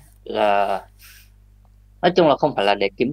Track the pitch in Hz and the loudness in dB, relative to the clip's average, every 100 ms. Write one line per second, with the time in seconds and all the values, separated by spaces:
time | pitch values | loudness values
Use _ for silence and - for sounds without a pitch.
0 | - - - 107 107 101 101 98 - _ | -20 -20 -10 -2 0 0 0 -4 -8 _
1 | - - - _ _ _ - _ _ - | -20 -20 -20 _ _ _ -20 _ _ -4
2 | 180 180 165 135 151 117 101 101 98 - | 0 2 2 2 0 0 0 0 -2 -4
3 | 123 | -6